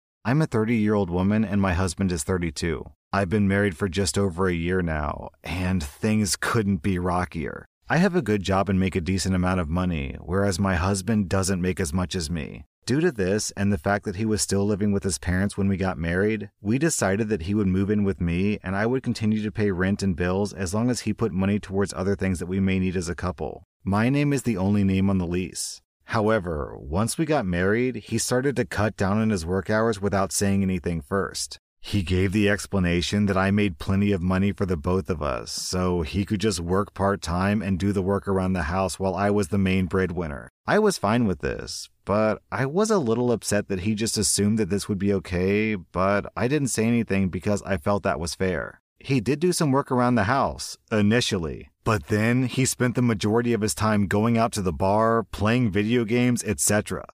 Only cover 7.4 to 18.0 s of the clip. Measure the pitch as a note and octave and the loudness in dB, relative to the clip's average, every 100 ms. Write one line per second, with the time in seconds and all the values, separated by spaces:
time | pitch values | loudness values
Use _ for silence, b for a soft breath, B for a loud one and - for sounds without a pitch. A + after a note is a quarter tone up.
7.4 | C2+ - - _ - C#3+ F#3+ F3 G#2+ G#2 | -6 -8 -16 _ -2 2 2 2 0 0
8.4 | F2+ F#2+ G2 F#2+ F#2+ F#2 E2 F#2+ F#2+ F#2 | 2 0 2 2 2 0 0 0 0 0
9.4 | F2+ F#2 D2+ E2+ F2+ D#2+ C2+ - - F#2 | 2 0 0 0 0 -2 -4 -8 -4 0
10.4 | G2+ F2+ G2 F2 F#2 G2+ F#2 G#2+ F#2 G2 | 0 0 0 0 0 0 0 0 2 0
11.4 | F#2+ F#2+ F2+ E2+ F2 F#2 F2 F#2+ D2+ E2 | 0 0 0 -2 -2 -2 -2 -4 -4 -6
12.4 | C2 G#1 - _ - C3 F3 A2+ F2+ G#2 | -8 -12 -18 _ -2 0 0 0 0 0
13.4 | - - G2+ G2+ G2 G2+ G#2+ F#2 A2 G#2+ | -2 -2 0 0 0 -2 -2 -4 -2 0
14.4 | - G2 G2+ G2+ G#2 G2 G2+ E2+ - F#2 | 0 0 0 0 0 0 -2 -4 -2 0
15.4 | G2+ - G2 F#2+ F#2 C#2 E2 F2+ G#2 A2 | 0 0 0 0 -2 -2 -2 0 0 0
16.4 | G#2 _ G2 B2 D#3+ - G#2+ G2+ A2 G#2+ | -6 _ -2 0 0 0 0 0 0 -2
17.4 | E2 G#2 F#2+ F#2 G2 G#2+ | 0 0 2 2 2 2